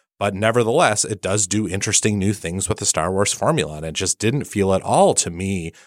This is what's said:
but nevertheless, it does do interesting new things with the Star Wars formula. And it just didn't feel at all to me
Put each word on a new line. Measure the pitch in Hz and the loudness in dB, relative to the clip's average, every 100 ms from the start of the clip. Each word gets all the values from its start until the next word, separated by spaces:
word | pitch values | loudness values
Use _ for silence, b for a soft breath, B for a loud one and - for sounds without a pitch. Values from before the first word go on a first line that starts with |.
| b - | b -4
but | 101 | -4
nevertheless, | 95 110 120 110 147 139 107 - | 0 2 2 2 4 4 2 -2
it | 104 | -4
does | 92 101 - | -2 0 0
do | 107 98 | 0 0
interesting | 98 110 - 113 101 | -2 0 0 2 2
new | 98 | 0
things | 101 85 92 - | 0 -4 -4 -4
with | 107 | -2
the | 98 | -2
Star | 78 87 | 0 0
Wars | 95 101 | 0 0
formula. | - 117 160 76 76 | 0 0 0 -2 -4
And | 80 | -8
it | |
just | 76 92 - | -4 -4 -2
didn't | 110 139 - | 0 -2 -4
feel | 101 95 | 0 2
at | 95 | 2
all | - 143 190 | 2 4 4
to | 117 95 | 2 -2
me | 85 95 95 80 b | -4 -4 -4 -6 b